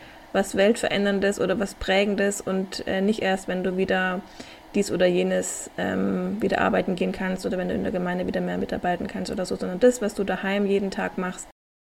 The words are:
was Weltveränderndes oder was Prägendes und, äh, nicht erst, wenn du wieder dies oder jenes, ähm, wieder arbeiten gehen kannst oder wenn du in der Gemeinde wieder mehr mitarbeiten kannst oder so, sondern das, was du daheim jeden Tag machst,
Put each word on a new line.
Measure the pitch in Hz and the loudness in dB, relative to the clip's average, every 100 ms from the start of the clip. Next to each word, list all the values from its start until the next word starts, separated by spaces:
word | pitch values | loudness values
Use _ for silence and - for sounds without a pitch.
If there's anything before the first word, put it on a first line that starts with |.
| - - - | -20 -20 -4
was | 190 196 - | 0 0 4
Weltveränderndes | 196 233 - - 202 202 196 202 | 4 4 2 2 2 2 2 2
oder | 180 190 | 0 0
was | 196 - | -2 -4
Prägendes | - 190 208 196 202 202 | 0 2 2 2 0 0
und, | - 190 190 - - | -2 -2 -2 -6 -2
äh, | 190 | 0
nicht | 196 220 | 2 2
erst, | 190 190 - | 2 0 -2
wenn | 185 | -2
du | 190 185 | -2 0
wieder | 190 190 185 185 - - - - - 208 | 0 2 0 -2 -6 -16 -18 -18 -4 0
dies | 202 | 0
oder | 180 180 | 4 4
jenes, | 180 185 185 185 - - - | 4 2 0 -2 -6 -10 -4
ähm, | 185 185 190 190 180 202 | -2 0 0 0 -2 -2
wieder | 202 190 | 0 2
arbeiten | 190 185 180 180 | 2 2 0 0
gehen | 185 | -2
kannst | 190 190 185 196 | -2 -4 -2 -4
oder | 185 | -2
wenn | 180 | -2
du | |
in | - | -2
der | 190 | -2
Gemeinde | 185 180 180 185 | -2 -2 -2 -2
wieder | 190 | -2
mehr | 180 180 | -2 -2
mitarbeiten | 190 190 180 175 196 | -4 -2 -2 -2 -4
kannst | 196 185 | -6 -6
oder | 202 180 | -4 -4
so, | 190 | -4
sondern | 185 180 | -4 4
das, | 247 247 | 4 6
was | 202 | -2
du | - | -2
daheim | 196 185 190 202 202 | -2 -2 -2 0 2
jeden | 196 196 | 2 0
Tag | 190 185 - | -4 -4 -2
machst, | 185 185 - - _ _ _ | -6 -6 -14 -20 _ _ _